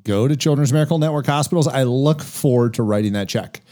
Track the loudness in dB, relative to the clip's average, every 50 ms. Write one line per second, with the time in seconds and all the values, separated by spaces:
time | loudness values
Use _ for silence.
0 | -6 -2 0 0 2 2 0 0 0 0 0 2 2 2 2 2 0 0 0 0
1 | 0 0 -2 -2 -2 0 0 0 0 0 0 0 0 0 0 0 0 0 0 2
2 | 2 2 2 0 -2 -8 -8 -2 0 2 2 2 2 0 0 -2 -2 0 0 0
3 | 0 0 -2 -2 -4 -4 -4 -6 -6 -8 -12 -20 -20 _